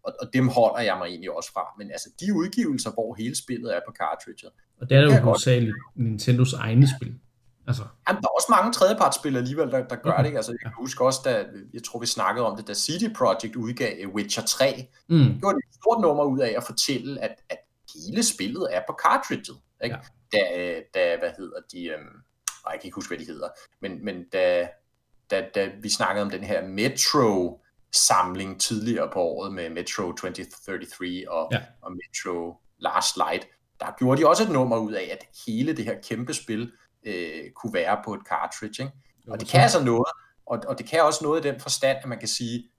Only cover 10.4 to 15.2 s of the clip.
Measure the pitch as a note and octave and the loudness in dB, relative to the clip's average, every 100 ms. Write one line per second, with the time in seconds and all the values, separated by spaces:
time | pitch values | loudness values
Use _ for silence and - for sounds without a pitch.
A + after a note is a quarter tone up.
10.4 | A2 A#2 A#2+ - C3 - B2+ C3 C3+ A2+ | -4 -8 -10 -10 -10 2 2 2 0 0
11.4 | F#2+ G2 G2 - - A#2 A#2 - F#2+ A2+ | -2 -12 -16 -14 -12 -6 -4 0 0 0
12.4 | A2+ G#2+ G#2 G2+ - E3+ A3+ - A2+ F#2+ | -2 -4 -8 -4 -4 -2 -4 2 2 2
13.4 | G#2+ B2 A2+ B2 A#2+ E2 G2 G#2 G#2 - | -4 -6 -6 -2 -4 -4 -6 -6 -4 -4
14.4 | - - C#3 - B2+ _ - E3 | -2 2 0 0 -14 _ 2 6